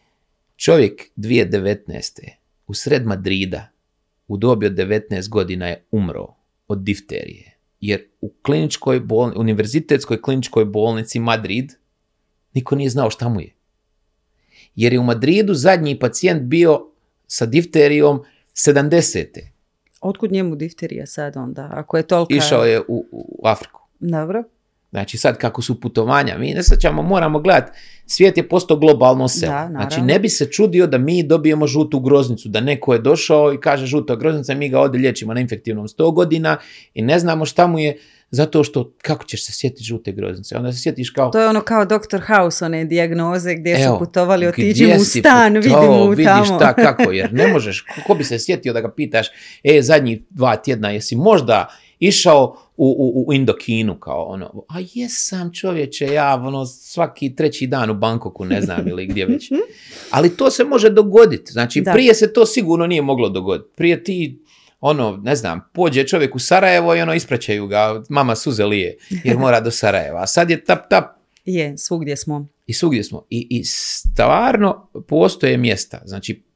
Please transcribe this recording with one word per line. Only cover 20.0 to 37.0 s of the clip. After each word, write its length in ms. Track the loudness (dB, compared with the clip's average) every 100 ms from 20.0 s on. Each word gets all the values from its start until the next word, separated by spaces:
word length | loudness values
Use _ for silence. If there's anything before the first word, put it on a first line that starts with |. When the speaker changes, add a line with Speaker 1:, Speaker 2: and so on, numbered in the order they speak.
Speaker 2:
Otkud 300 | -10 -6 -4
njemu 240 | -2 -4 -6
difterija 500 | -10 -10 -12 -12 -14
sad 320 | -10 -10 -10
onda, 320 | -12 -12 -12
ako 240 | -14 -4 -4
je 60 |
tolika 320 | 0 0 0 0
Speaker 1:
Išao 300 | 2 2 2
je 140 | 0
u, 40 | -2
u, 180 | -8 -8
u 300 | -16 -18 -4
Afriku. 440 | -2 -2 -6 _ _ -10
Speaker 2:
Dobro. 440 | -6 -4 -4 -6 -8 _ _ _ _
Speaker 1:
Znači 280 | -10 -8 -2
sad 200 | -2 0
kako 240 | -6 -6
su 200 | -8 -6
putovanja, 560 | -6 -4 0 0 0 -4
mi 160 | -6
ne 100 | 0
shvaćamo, 380 | 4 6 4 0
moramo 380 | 0 0 0 0
gledat, 300 | 2 2 2 -16 -20 -20 -8
svijet 320 | 2 4 4
je 120 | 0
postao 280 | -2 2 4
globalno 500 | 4 6 6 4 0
selo. 240 | -2 -4
Speaker 2:
Da, 60 | -6
naravno. 200 | -6 -6
Speaker 1:
Znači 200 | -4 -2
ne 160 | 2 2
bi 100 | 2
se 160 | -2 -4
čudio 400 | 0 2 4 2
da 100 | 2
mi 260 | 0 0
dobijemo 440 | 2 2 2 2 0
žutu 320 | 0 0 -2
groznicu, 500 | 2 2 2 -4 -4
da 120 | -4
neko 320 | -2 -2 0
je 60 | 2
došao 540 | 2 0 2 4 4
i 60 | 2
kaže, 260 | -2 -2 -2
"Žuta 300 | -4 -2 -2
groznica", 380 | -2 -4 -6
mi 160 | -6 -2
ga 100 | 0
ovdje 200 | 2 2
liječimo 340 | -2 -2 -6
na 60 | -6
infektivnom 460 | -6 -6 -8 -8 -8
sto 240 | 0 0
godina 460 | 2 0 0 -2 -4 -6 -20 _
i 80 | -6